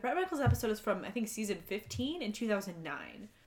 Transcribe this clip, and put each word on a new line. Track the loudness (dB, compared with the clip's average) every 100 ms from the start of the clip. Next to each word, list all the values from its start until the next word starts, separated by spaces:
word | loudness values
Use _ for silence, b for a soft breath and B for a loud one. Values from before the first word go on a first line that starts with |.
Bret | 0 2
Michaels' | 2 4
episode | 6 6 4
is | 2
from, | 2 0
I | 0
think, | -2 -2
season | -2 -2 -2 -4
fifteen | -6 -4 -4 -2 -2
in | -4
two | 0 2
thousand | 2 0 -6
nine. | -6 -6 -8 -12 -16 b